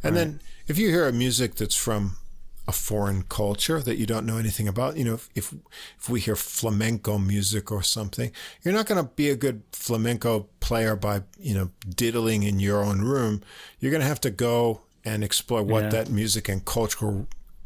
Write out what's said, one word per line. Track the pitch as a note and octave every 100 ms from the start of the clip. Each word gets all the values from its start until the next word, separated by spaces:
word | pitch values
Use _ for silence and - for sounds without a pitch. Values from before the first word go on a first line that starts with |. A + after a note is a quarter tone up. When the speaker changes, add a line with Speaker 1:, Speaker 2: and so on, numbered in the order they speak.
Speaker 1:
And | F3
Speaker 2:
Right. | E3+
Speaker 1:
then | D#3+ C#3+ - - -
if | D3+
you | G#3+
hear | E3+ C#3+
a |
music | A#2+ B2+ A#2 A#2+
that's | - G#2
from | - - G#2+ G2 - - - - - -
a |
foreign | - - G#2+ G2+ G2
culture | F#2 - G#2 G2+ - D#3+
that | A#2 -
you | A2
don't | A2+ A2+
know | A2+
anything | A2 G2 G#2
about, | G2 C3+ D#3
you |
know, | A#2+
if, | A2+ -
if, | - - D3 - - - -
if | -
we | A#2+
hear | G#2 G#2+
flamenco | - - A2+ G#2 A2 A2+ - G#2
music | G2 G#2 F#2+ G#2+ G2
or | G#2
something, | F2+ A2+ G2+ - A#2+ - - -
you're | E3+
not | G#3 G#3+
gonna | G3 C#3 -
be | D3
a |
good | C3 C#3 A2 -
flamenco | - - A2+ A2+ A#2 A#2 A2 G2 -
player | - A2+ A2
by, | G#2 G#2 G2+ F#2+ -
you | E3+
know, | G2 F#2 - F#2+
diddling | E2+ A#2 A#2 A2+ G#2+
in | G2+ G2
your | G2 G2+
own | G2+ G2
room. | A2+ C3+ A2+ G#2 - - - -
You're | C3
gonna | D#3
have | C#3 D3
to | B2+
go | F#2 A#2+ A#2+ A#2 G#2+ - _
and | A2 G#2+
explore | G2+ - - A#2
what | G2+ A2
Speaker 2:
Yeah. | G#2+
Speaker 1:
that | A2+ A2
music | G#2 A2 G#2+ G2+
and | F#2+
cultural, | - A#2 A2 - G#2+ G2 F#2 - - -